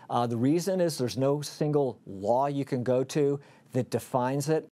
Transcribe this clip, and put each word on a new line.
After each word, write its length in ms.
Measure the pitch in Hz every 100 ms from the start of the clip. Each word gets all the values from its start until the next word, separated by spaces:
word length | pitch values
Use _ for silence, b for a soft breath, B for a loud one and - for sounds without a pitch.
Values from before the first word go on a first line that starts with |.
| B
Uh, 160 | 123 120
the 100 | 117
reason 440 | 131 170 185 185
is 180 | 170 147
there's 180 | 123 127
no 240 | 135 147
single 600 | 147 - 151 147 135 107
law 440 | - 95 101 120 143
you 160 | 143
can 180 | 135 127
go 220 | 120 127
to 340 | 131 156 143 143 B B _
that 180 | 131 120
defines 580 | 117 - 131 127 139 139
it. 180 | 156 -